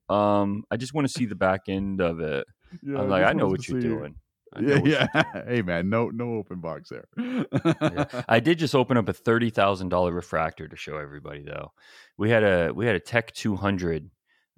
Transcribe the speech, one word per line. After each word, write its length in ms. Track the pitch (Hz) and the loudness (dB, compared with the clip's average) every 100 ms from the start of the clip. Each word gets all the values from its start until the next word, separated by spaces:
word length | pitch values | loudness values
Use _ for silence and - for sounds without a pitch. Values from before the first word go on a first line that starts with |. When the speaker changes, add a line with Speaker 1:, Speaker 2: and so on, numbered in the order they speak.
| - | 0
Speaker 1:
Um, 540 | 101 104 101 98 104 - | 2 4 4 2 -2 -4
I 80 | 113 | -6
just 160 | 127 | -4
wanna 140 | 147 139 | -2 -2
see 180 | - 113 | -2 -4
the 80 | |
back 280 | 95 95 95 - | 2 2 2 -2
end 340 | 95 98 95 | -4 -2 0
of 180 | 85 82 | 0 0
it." 260 | 78 69 - _ _ 175 | -4 -4 -6 _ _ -14
Speaker 2:
Yeah, 160 | 139 139 | -6 -4
Speaker 1:
I'm 80 | 101 | 0
Speaker 2:
I 20 | |
Speaker 1:
like, 140 | 95 | 4
Speaker 2:
just 80 | 98 | 4
Speaker 1:
"I 20 | |
know 140 | - 98 | 2 0
Speaker 2:
wants 40 | |
Speaker 1:
what 100 | 92 | -2
Speaker 2:
to 80 | - | -4
Speaker 1:
you're 100 | 127 | -4
Speaker 2:
see. 60 | 120 | -2
Speaker 1:
doing. 280 | 110 73 - _ _ _ | -4 -8 -14 _ _ _
I 80 | - | -2
Speaker 2:
Yeah, 60 | 180 143 | 2 4
Speaker 1:
know 60 | |
what 100 | 175 | 4
you're 160 | 139 113 | 2 2
Speaker 2:
yeah. 100 | 151 | 2
<laughs> 100 | - | 0
Speaker 1:
doing." 120 | 101 117 | -4 -2
Speaker 2:
Hey, 140 | 120 | -2
man, 260 | 90 85 95 | 0 -2 0
no, 200 | 113 110 | 0 0
no 260 | 113 120 113 | -4 -6 -6
open 260 | 95 90 | -8 -8
box 280 | 82 76 - | -8 -10 -12
there. 180 | 64 - - | -16 -12 -10
<laughs> 280 | 247 254 - 139 165 - | -6 -4 -2 -2 0 0
Speaker 1:
Yeah. 240 | 156 113 139 123 - | -2 -2 -4 -6 2
I 100 | 120 | 2
did 200 | 151 170 | 4 2
just 160 | 151 135 | 2 2
open 200 | 120 123 | 4 2
up 140 | 101 | 0
a 40 | |
thirty 360 | - 120 117 117 | -2 0 2 2
thousand 400 | 110 98 95 90 | 2 2 2 0
dollar 240 | 87 87 | 2 2
refractor 540 | 87 - 80 80 - 78 | -2 -4 -2 -2 -6 -14
to 80 | 80 | -14
show 220 | - 76 | -10 -10
everybody, 440 | 71 73 73 73 | -10 -14 -14 -14
though. 320 | 71 73 - _ - - - - | -12 -12 -14 _ -20 -20 -18 -2
We 140 | 107 | 2
had 140 | 113 | 4
a, 280 | 104 87 80 | 6 4 2
we 140 | 65 117 | 0 0
had 100 | 90 | 0
a 40 | |
Tech 320 | - 120 - | 0 -2 -2
two 220 | - 113 92 | -4 -4 0
hundred 560 | 98 95 87 80 - _ _ _ _ | 0 0 -2 -4 -8 _ _ _ _